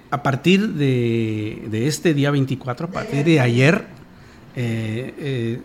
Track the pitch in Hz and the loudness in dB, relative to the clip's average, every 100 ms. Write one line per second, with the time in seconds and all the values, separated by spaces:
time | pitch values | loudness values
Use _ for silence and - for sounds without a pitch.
0 | - 139 147 131 180 196 220 156 139 127 | -8 -4 -2 0 4 4 2 0 2 2
1 | 117 117 113 107 107 - - 107 131 147 | 2 0 0 -2 -6 -8 -6 -2 -2 0
2 | 185 143 143 143 135 131 131 120 170 135 | 0 2 2 2 0 -2 -6 -8 -6 -8
3 | - 139 151 156 123 120 135 190 - - | -4 -2 4 4 4 4 4 4 -2 -14
4 | - - - - - - 117 113 110 110 | -20 -20 -20 -20 -14 -6 -4 -4 -4 -4
5 | 131 - 147 131 113 120 | -8 -8 -6 -4 -4 -6